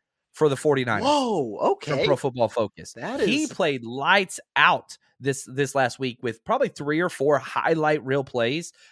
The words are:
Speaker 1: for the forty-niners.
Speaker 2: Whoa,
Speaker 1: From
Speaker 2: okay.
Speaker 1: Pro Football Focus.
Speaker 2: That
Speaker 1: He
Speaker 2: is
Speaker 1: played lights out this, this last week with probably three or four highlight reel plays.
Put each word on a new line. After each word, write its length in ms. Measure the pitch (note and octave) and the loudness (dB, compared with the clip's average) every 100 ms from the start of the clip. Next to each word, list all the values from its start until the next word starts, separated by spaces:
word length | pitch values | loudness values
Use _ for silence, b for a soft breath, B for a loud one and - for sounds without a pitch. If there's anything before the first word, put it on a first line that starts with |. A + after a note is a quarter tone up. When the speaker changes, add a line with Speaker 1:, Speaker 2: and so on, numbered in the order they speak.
| _ _ _ | _ _ _
Speaker 1:
for 160 | - D#3 | 0 2
the 60 | C3+ | 2
forty-niners. 480 | D#3 C#3 B2 G#2+ | 2 2 2 0
Speaker 2:
Whoa, 540 | B3+ D4 B3 G3 B2 G2 - G4 | 2 2 2 0 -2 0 0 0
Speaker 1:
From 120 | - | -2
Speaker 2:
okay. 120 | C#3 D3 | -2 0
Speaker 1:
Pro 100 | C#3 | 0
Football 320 | C#3 B2 A2+ | 0 0 0
Focus. 460 | - G#2 - E2 | 0 -4 -4 -18
Speaker 2:
That 260 | A2+ D3+ B3+ | -12 -8 -2
Speaker 1:
He 220 | G3+ C#4 | 0 0
Speaker 2:
is 100 | D4+ | -2
Speaker 1:
played 300 | - F3 C3+ | -2 0 -2
lights 560 | A#2 B2+ D3 G3+ F#3 - - - | -6 -6 2 2 2 -8 -6 4
out 420 | D#3 D3 - - _ _ | 4 4 -2 -20 _ _
this, 280 | B2+ C3 - | -4 -4 -6
this 260 | B2+ C#3 C#3 | -4 -2 2
last 240 | B2+ - | 0 0
week 200 | C3+ A#2 | -6 -4
with 220 | A#2+ A2 | -6 -6
probably 260 | - B3 B3 | -4 -2 -2
three 300 | - C#3+ D#3 | -4 -4 -2
or 80 | F3 | -2
four 280 | - C#3 C#3+ | 0 2 2
highlight 680 | - - - E3 D3+ D3+ | 0 -4 0 0 2 0
reel 200 | B2 C#3 | 0 -2
plays. 500 | C3+ B2 A#2 D3+ E3+ b b | -2 -2 -2 -2 -8 b b